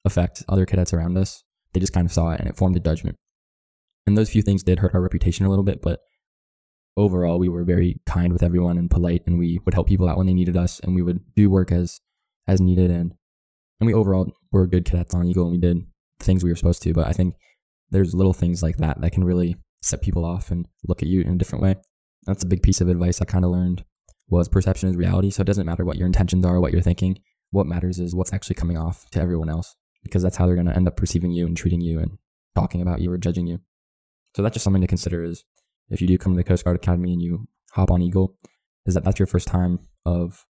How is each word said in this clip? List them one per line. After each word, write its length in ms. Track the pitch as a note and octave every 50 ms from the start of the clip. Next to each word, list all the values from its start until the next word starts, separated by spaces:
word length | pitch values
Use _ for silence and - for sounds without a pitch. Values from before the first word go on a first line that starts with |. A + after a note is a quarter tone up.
| -
affect 400 | G2 - G2 F2 - - - - -
other 180 | G2 F#2+ F#2
cadets 260 | - - F#2 F2 -
around 240 | - E2 E2 F2 F2+ F#2+
us, 240 | F#2+ - - - _ _ _ _ _ _
they 80 | - F#2
just 120 | F2+ F#2+
kind 140 | - F2+ F2
of 60 | F2
saw 180 | - - E2+ E2
it 100 | E2 -
and 80 | - -
it 80 | -
formed 200 | - F#2 F#2 F#2
a 40 | F2
judgment. 360 | E2+ E2 D#2+ D#2+ - E2 D#2 - _ _ _ _ _ _ _ _ _ _ _ _ _ _ _ _ _
And 100 | G#2 G2+
those 140 | G#2+ A2 A2
few 120 | - A2
things 200 | G2+ G2+ G2+ F#2+
did 160 | - F2+ F2+ F2
hurt 160 | G2 F2+ -
our 60 | F#2
reputation 440 | F2+ F2+ - E2+ - F2+ F2 - G2
a 40 | G2
little 160 | G2 G2 G2
bit, 180 | G2+ - -
but 160 | - - E3+ - _ _ _ _ _ _ _ _ _ _ _ _ _ _ _ _ _ _ _
overall, 420 | G2+ G#2 G2 F#2 F2+ F2 E2+ E2+ F2
we 100 | F2+ F2+
were 160 | E2+ F2 F2
very 360 | F2 F2+ F2+ F2 F2 - - -
kind 260 | - - F2 F2 F2
with 100 | E2+ -
everyone 360 | F2 F2 F2 F2+ F2 F2 F2 F2
and 100 | F2 F2
polite, 340 | - F2 F2 F2 F2 F2 -
and 120 | - F2 E2+
we 220 | F2 E2+ E2+ F2 -
would 100 | F#2 F2
help 140 | F#2 - F#2
people 200 | G2 F#2 F2+ E2+
out 80 | D#2+
when 100 | F2+ F#2+
they 60 | F#2+
needed 240 | F#2 F2+ F2+ F2+ F2
us, 220 | F2+ F2 F2 - -
and 140 | - - F#2
we 80 | F2+
would 180 | F2 F2+ E2+ F#2 - _ _
do 160 | - G#2 G2
work 220 | F#2+ F#2+ F2+ -
as, 280 | F2 F2 F2 E2+ - - _ _ _ _ _ _ _ _ _
as 140 | - F#2+ F#2+
needed. 300 | F#2 F#2 F2+ F2+ F2+ F2+
And, 240 | E2+ F2 F2 E2+ - - _ _ _ _ _ _ _ _ _ _ _ _
and 60 | A2
we 60 | A#2
overall 400 | G#2+ A2 G#2+ G2 F#2+ F#2 F#2 - - _ _ _
were 140 | - G2 F#2
good 180 | F2 F2+ F2+ E2+
cadets 280 | - - F2 E2+ -
on 140 | - F2 F2
Eagle, 180 | F2 F2+ F#2 F2
and 80 | E2+
we 60 | F2 F2
did 200 | F2 F2 F2 E2+ - - - _ _ _ _ -
the 60 | -
things 200 | - F#2 F#2 F2
we 60 | F2
were 60 | E2
supposed 260 | - - F2 E2+ - -
to. 100 | F2 E2+
But 140 | E2 D#2 -
I 40 |
think 220 | F2 - F2+ F2+ - - _ _ _ _ _ _ _ _ _ _
there's 240 | - G2 G2 E2 E2
little 180 | F2+ F#2+ F#2+
things 300 | F2+ - F2 F2 F2 E2+
like 140 | F2 D#2+ - -
that 220 | D#2+ D#2 D2 -
that 120 | - E2+
can 120 | - F#2+ F#2
really 320 | F2 F2+ F2+ F2+ E2+ E2+ - - _ _ _
set 200 | - - - -
people 220 | - G#2 F2 F2 E2
off 260 | E2+ F2 G2 - -
and 160 | - F2 F2 - _ _ -
look 180 | - F2 -
at 60 | - D#2+
you 120 | F#2 F#2
in 120 | E2+ - F2+
a 20 |
different 260 | F2 F#2 - - -
way. 120 | E2+ F#2 F#2+ - - _ _ _ _ _ _ _ _
That's 200 | F#2+ F#2+ - -
a 20 |
big 160 | F2+ F#2 F2+
piece 180 | - - F#2+ -
of 80 | F2+ F2+
advice 320 | F2+ F2 F2 F2+ F2+ -
I 60 | F2
kinda 220 | - - F#2 F#2 F2
learned, 360 | F2 F2+ F2+ F2+ F2+ - - - _ _ _ _ _ _ _ -
was 200 | F2 F2 E2+ -
perception 400 | - G2 F#2 F#2+ F#2 - F#2+ F#2+
is 80 | F2+
reality. 340 | F2 F2 F2+ F#2 F2+ G2 G2
So 120 | F#2+ -
it 40 | F#2+
doesn't 200 | F#2 G2+ G2 F2
matter 180 | E2 E2+ F2 F2+
what 120 | F2 -
your 100 | F2 F2+
intentions 400 | F2+ F2+ - F#2 F2+ - F#2 F#2
are, 140 | F2+ F2 F2+
what 120 | F2+ -
you're 80 | - F2
thinking. 380 | F2 F2 F2+ - F#2 F#2 F#2+ - _ _ _ _ _ _
What 160 | - G2 E2+
matters 320 | D2+ E2+ F2 F2+ F#2 F2+ F2+
is 160 | F2 F2 E2+
what's 180 | F2+ F#2 -
actually 240 | - F#2+ - - F#2+
coming 220 | - - E2+ E2+ D#2+
off 320 | E2 E2+ F2 - - _
to 100 | - D#2+
everyone 300 | F2 F2 F2+ E2 D#2+ D#2+
else, 260 | D#2 E2 E2+ - - _ _ _ _ _
because 200 | - - - F2+
that's 140 | F2+ F2+ -
how 100 | - F#2
they're 100 | F2+ F2+
gonna 160 | F2 F2 F2
end 160 | - F2+ F2+ F2
up 80 | -
perceiving 360 | - G2+ - - F2 F2 F2
you 140 | F2 F2 F2
and 100 | E2 E2+
treating 240 | - - F2 F2 E2+
you 180 | F2 E2 E2 D#2+
and 140 | D#2+ - G2 - _ _ _ _ _ _ _
talking 260 | - - - - F2
about 200 | F2 F2+ E2+ -
you 120 | F2 F2
or 60 | F2+ F2+
judging 280 | F2+ F2 E2+ F#2 F2
you. 140 | F2 E2+ E2+ - _ _ _ _ _ _ _ _ _ _ _ _ _ _
So 80 | -
that's 120 | G2 A2+ -
just 100 | - -
something 180 | G2 F#2+ F#2+
to 60 | F2+ -
consider, 340 | - F2 - F2 F2 E2+
is 220 | E2+ E2+ E2+ - - _ _ _ _ _ _ _ _ -
if 120 | - G2
you 80 | F2+ F2+
do 100 | F2+ F2
come 140 | - F#2+
to 40 | F2+
the 80 | F2+ F2+
Coast 200 | - F#2 F2 -
Guard 120 | F2+ F2
Academy 360 | E2 - - F2+ F2 F2+ F2+
and 100 | F2 F2
you 240 | F2 F2 E2+ F#2+ A2+ - _ _ _ _
hop 180 | - - F#2+ -
on 100 | F#2 F2+
Eagle, 340 | F2 F2 F2+ F#2+ F#2+ F#2 - _ - _ _ _ _ _ _ _ _
is 100 | G2 F2+
that 100 | F2 -
that's 160 | F#2+ F#2+ -
your 60 | G2
first 200 | - - F2 -
time 320 | - - F2+ F2+ F2+ F2 F2+ - _ _ _ -
of 400 | F2 F2 F2 F2 F2 - - _ _